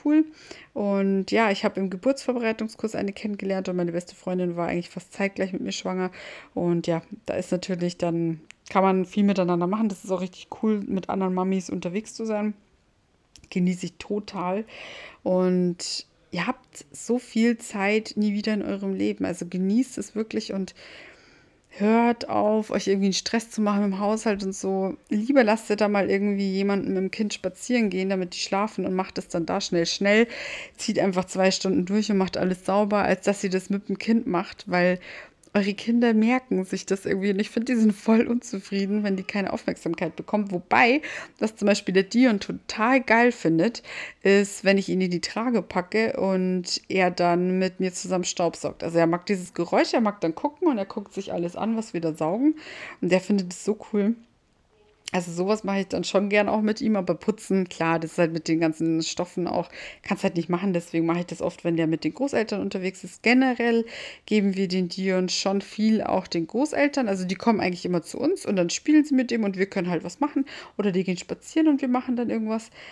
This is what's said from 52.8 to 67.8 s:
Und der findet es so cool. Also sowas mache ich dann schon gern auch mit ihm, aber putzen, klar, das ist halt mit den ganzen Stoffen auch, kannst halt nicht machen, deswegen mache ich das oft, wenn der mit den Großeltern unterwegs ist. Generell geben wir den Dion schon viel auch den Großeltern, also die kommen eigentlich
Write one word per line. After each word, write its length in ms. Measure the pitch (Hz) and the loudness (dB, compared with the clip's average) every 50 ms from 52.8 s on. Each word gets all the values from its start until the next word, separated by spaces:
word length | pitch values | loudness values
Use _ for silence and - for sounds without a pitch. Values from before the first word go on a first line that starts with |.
| - - - - | -14 -16 -6 -2
Und 100 | - 170 | 0 2
der 100 | 185 185 | 2 2
findet 320 | 185 - 208 196 180 180 | 4 2 2 2 0 -2
es 120 | - - - | -8 -6 -4
so 120 | 196 214 214 - - | -4 -4 -4 -4 -4
cool. 220 | - 208 196 214 233 233 - _ _ _ _ _ _ _ _ _ _ _ _ _ _ _ _ - | -2 0 2 0 0 -2 -6 _ _ _ _ _ _ _ _ _ _ _ _ _ _ _ _ -4
Also 200 | - 180 170 170 | -4 -4 -4 -4
sowas 320 | 165 175 185 196 214 214 - | -4 -2 0 0 0 -2 -2
mache 160 | 202 196 196 | -2 -2 -2
ich 80 | 185 - | -2 -2
dann 160 | 185 180 170 | -4 -4 -2
schon 240 | - - 190 208 196 | 0 0 0 2 2
gern 200 | 208 208 202 202 | 2 2 2 2
auch 120 | 208 220 | 2 2
mit 200 | 214 214 220 - | 2 0 0 0
ihm, 140 | - 220 214 | 0 0 2
aber 220 | 196 185 185 170 | 2 2 0 -2
putzen, 520 | - - 214 208 - - - 190 190 185 180 | -2 -2 -4 -4 -2 -2 0 2 2 0 0
klar, 300 | - - 165 165 165 165 | -2 -2 0 0 0 0
das 140 | 165 160 | -2 -2
ist 60 | - 175 | 0 0
halt 140 | 175 160 | 2 2
mit 140 | 165 160 - | 0 -2 -2
den 140 | - 160 165 | 0 0 2
ganzen 420 | 170 160 156 - 165 165 160 165 | 2 2 0 0 0 0 0 0
Stoffen 460 | 160 - - - 180 - - 185 170 - | 0 -2 -4 -4 -6 -4 -4 -4 -4 -2
auch, 200 | - 180 165 - - - - - - - - | -2 -2 -4 -4 -8 -16 -16 -16 -18 -10 -6
kannst 180 | - 202 - | -6 -2 0
halt 140 | - 190 185 | 0 0 0
nicht 120 | 170 160 - | -2 -2 0
machen, 240 | 175 170 196 196 | -2 0 0 0
deswegen 320 | 175 170 170 - - 165 165 | 0 0 -2 -2 0 0 2
mache 160 | 165 165 175 | 2 2 0
ich 60 | 175 | -2
das 160 | - 165 - | -6 -6 -4
oft, 220 | - 180 - - - | -4 -4 -4 -4 -2
wenn 120 | 170 170 | 0 0
der 120 | 160 165 160 | 2 2 2
mit 160 | 165 156 - | 0 0 -2
den 100 | 156 - | -2 -2
Großeltern 460 | - 269 277 - 233 214 220 214 196 | -2 -2 0 0 0 0 -2 -2 -4
unterwegs 420 | 196 196 - 190 180 190 185 - | -4 -4 -4 -4 -4 -6 -6 -8
ist. 220 | - 196 - - - | -12 -16 -10 -2 2
Generell 640 | 220 247 254 269 262 247 - 233 240 226 226 226 233 - - - - - - _ | 4 4 6 4 4 2 2 2 2 2 2 0 -2 -6 -14 -14 -16 -18 -12 _
geben 300 | - 214 214 196 202 185 | 0 2 2 4 2 2
wir 140 | 190 196 175 | 0 0 0
den 200 | 185 185 185 175 | 0 0 -2 -2
Dion 400 | - - 190 190 185 185 185 175 | -4 -4 -2 0 2 2 0 0
schon 340 | - - - 196 196 196 | -2 -2 0 0 0 0
viel 380 | - - - - 214 220 220 208 | -2 -4 -2 0 2 4 4 2
auch 280 | - - - 185 180 - | 2 0 -2 -2 -2 -2
den 180 | - 170 165 | -4 -4 -4
Großeltern, 600 | - - 233 294 302 - - 285 285 285 277 247 202 | -2 0 0 0 0 0 0 0 0 0 0 0 0
also 160 | 196 185 185 | -2 -2 -2
die 100 | 180 190 | -4 -6
kommen 240 | - - 233 220 - | -2 0 2 2 2
eigentlich 260 | - 185 180 175 | 2 -2 -2 -2